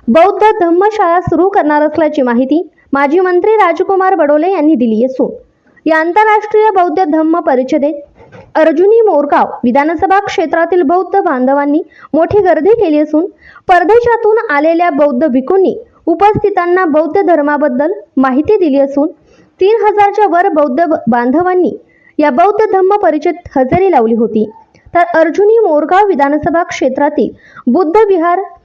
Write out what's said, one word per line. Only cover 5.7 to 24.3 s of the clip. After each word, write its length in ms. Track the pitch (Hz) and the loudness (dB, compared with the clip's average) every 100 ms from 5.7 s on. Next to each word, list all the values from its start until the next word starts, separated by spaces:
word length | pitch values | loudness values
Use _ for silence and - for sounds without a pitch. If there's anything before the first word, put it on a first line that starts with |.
| _ 302 | _ -2
या 120 | 320 | -2
आंतरराष्ट्रीय 720 | 330 349 427 415 427 427 440 | 0 0 2 2 0 0 2
बौद्ध 340 | 392 349 311 | 2 0 0
धम्म 360 | 370 320 320 339 | -2 0 0 0
परिषदेत 540 | 339 254 262 302 285 - - _ - - - - | 0 -2 0 0 -2 -4 -12 _ -20 -20 -8 0
अर्जुनी 460 | 311 302 392 453 | 0 2 2 4
मोरगाव 440 | 427 302 285 - - - | 4 2 0 0 -2 -4
विधानसभा 560 | 240 247 294 330 370 392 | -2 0 0 -2 0 0
क्षेत्रातील 640 | 403 - 320 330 339 359 | -2 -4 -4 -2 0 0
बौद्ध 380 | 285 359 359 392 | 0 0 -2 -2
बांधवांनी 640 | 359 254 254 285 285 294 - _ - | -2 -2 0 0 0 -2 -4 _ -6
मोठी 260 | 302 349 415 | -2 0 0
गर्दी 300 | 370 320 320 | 2 2 2
केली 300 | 466 359 302 | 2 2 0
असून, 260 | 302 311 381 - - - - | 0 -2 -4 -8 -20 -10 0
परदेशातून 680 | 349 349 466 480 453 427 440 440 | 2 4 2 2 0 0 0 0
आलेल्या 400 | 285 311 339 349 | -2 0 0 0
बौद्ध 380 | 277 294 247 311 | 0 0 0 -2
भिक्खूंनी 500 | 254 262 381 339 - - _ - | -2 -2 0 0 -2 -10 _ -4
उपस्थितांना 800 | 330 403 415 415 392 349 359 370 | 0 2 2 -2 -2 -2 0 0
बौद्ध 360 | 294 302 403 | -2 -2 -2
धर्माबद्दल 720 | 339 320 285 294 294 247 294 - - - | 0 0 0 -2 -2 -2 -4 -6 -8 -2
माहिती 400 | 262 254 302 415 | 0 0 0 0
दिली 220 | 339 269 | 0 0
असून, 280 | 277 277 302 - _ _ _ - | 0 -2 -4 -6 _ _ _ -2
तीन 260 | 370 440 415 | 0 2 0
हजारच्या 420 | 415 403 403 403 | 2 0 2 0
वर 220 | 339 392 | 2 0
बौद्ध 360 | 311 294 262 339 | 0 0 0 -2
ब-, 100 | 320 - | -2 -2
बांधवांनी 720 | 240 247 285 359 370 294 - _ _ _ - | -2 0 0 0 0 -2 -4 _ _ _ -4
या 120 | 294 | -2
बौद्ध 420 | 262 381 415 440 | 2 0 2 0
धम्म 240 | 381 370 415 | 0 0 0
परिषदेत 520 | 370 302 320 339 - 277 | 0 -2 -2 -6 -6 -4
हजेरी 340 | 254 349 381 | 0 0 2
लावली 240 | 294 226 226 | 0 0 0
होती. 360 | 226 | -2